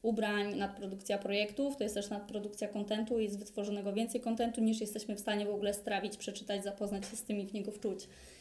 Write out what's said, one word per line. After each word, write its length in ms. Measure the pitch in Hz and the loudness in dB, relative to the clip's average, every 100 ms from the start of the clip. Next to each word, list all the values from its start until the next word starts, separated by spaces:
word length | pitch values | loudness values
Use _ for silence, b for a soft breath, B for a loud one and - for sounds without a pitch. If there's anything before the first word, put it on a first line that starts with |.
ubrań, 540 | 226 220 214 208 202 190 | 4 4 4 4 4 2
nadprodukcja 600 | 196 - 196 196 - 196 | 0 -2 -6 -6 0 0
projektów, 600 | 202 202 208 208 277 277 | 4 2 2 2 0 2
to 60 | |
jest 120 | 208 208 | 0 0
też 140 | 202 | -2
nadprodukcja 580 | 208 202 208 208 - 208 | -4 -4 -4 -4 -4 -2
kontentu, 520 | 208 208 214 220 233 | -2 0 0 2 2
jest 200 | 214 202 | 2 -2
wytworzonego 540 | - - 208 208 202 | -6 -4 -2 0 0
więcej 280 | 196 233 247 | 0 2 0
kontentu, 400 | 233 226 233 233 | 0 2 2 4
niż 200 | 220 220 | 4 4
jesteśmy 340 | 208 214 - 208 | 0 -4 -4 -4
w 40 | |
stanie 260 | - 208 208 | 0 0 2
w 40 | |
ogóle 240 | 202 202 | 2 2
strawić, 440 | 208 - 196 196 - | 0 0 0 0 -4
przeczytać, 460 | - 196 - 202 | -6 -6 -2 -2
zapoznać 420 | 196 196 202 202 196 | -2 -2 -2 -2 -4
się 80 | 220 | -8
z 80 | |
tymi, 240 | - 208 196 | -2 -2 -2
w 60 | |
niego 180 | 214 202 | -2 -4
wczuć. 360 | - 214 190 - B B B | -2 -2 -4 -8 B B B